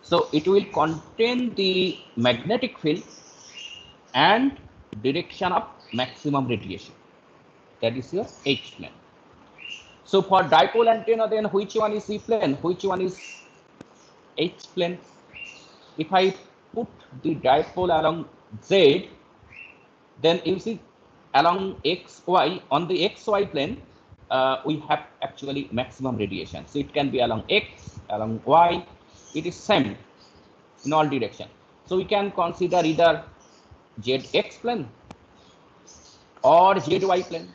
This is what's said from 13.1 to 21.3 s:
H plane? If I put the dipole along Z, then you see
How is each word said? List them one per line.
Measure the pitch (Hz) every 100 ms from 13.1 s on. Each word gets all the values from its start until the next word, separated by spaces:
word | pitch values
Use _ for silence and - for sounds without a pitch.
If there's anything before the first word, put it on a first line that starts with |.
| 180 - - - - _ _ - _ _ _ _ -
H | 160 - -
plane? | - 175 180 - - _ - - - - - - -
If | 160
I | 185 190 190 - _ _
put | - 233 - - 127
the | 156 156
dipole | 131 143 160 - 180 160
along | 156 165 143 - _ 110
Z, | - 196 156 160 - - _ _ - - - - _ _ _ -
then | 147 180 160
you | 185
see | - 220 - _ _ _ _